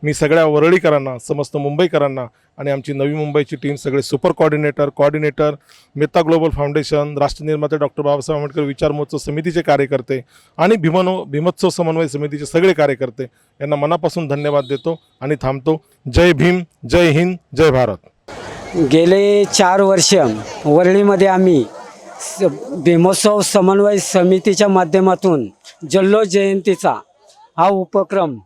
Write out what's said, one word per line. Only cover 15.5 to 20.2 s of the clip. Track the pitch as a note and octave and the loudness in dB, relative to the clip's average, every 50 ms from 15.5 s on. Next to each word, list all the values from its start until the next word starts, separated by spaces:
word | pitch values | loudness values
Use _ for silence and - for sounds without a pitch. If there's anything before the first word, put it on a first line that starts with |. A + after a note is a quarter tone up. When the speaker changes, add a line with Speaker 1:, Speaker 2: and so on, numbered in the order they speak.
| C3+ C#3 B2+ D#3 D#3+ D#3+ _ _ _ _ _ C#3 A#2+ | -6 -4 -2 -2 -2 -2 _ _ _ _ _ -2 0
Speaker 1:
जय | - E3+ F3 E3+ | 2 4 4 4
भीम, | C3+ C#3+ F3 F3+ F3+ F3+ _ _ _ - B2 | 4 2 2 2 0 -4 _ _ _ -10 -2
जय | C3 F3 F3 E3 | 2 2 4 4
हिंद, | C#3+ D3+ E3+ F3+ F#3 F3 _ _ - | 4 2 0 0 -2 -6 _ _ -2
जय | B2+ D#3+ D#3 | 2 2 4
भारत. | C3 B2+ B2+ A2+ G2 F2+ _ _ _ _ _ - - - - - - - - - - F3 E3 C3+ | 4 2 0 0 -2 -8 _ _ _ _ _ -20 -18 -16 -16 -16 -16 -16 -16 -8 -2 -2 0 4
Speaker 2:
गेले | C3 D#3+ E3 F3 F#3 G3 G3+ G3+ G3+ G3+ G3+ | 4 4 4 6 4 4 4 4 4 2 2
चार | G3 - - G3+ F3+ F3+ G3+ | 2 2 2 2 4 4 4
वर्ष | G3+ F#3+ G3 F#3 E3 - - F#3 | 4 4 4 2 2 2 4 4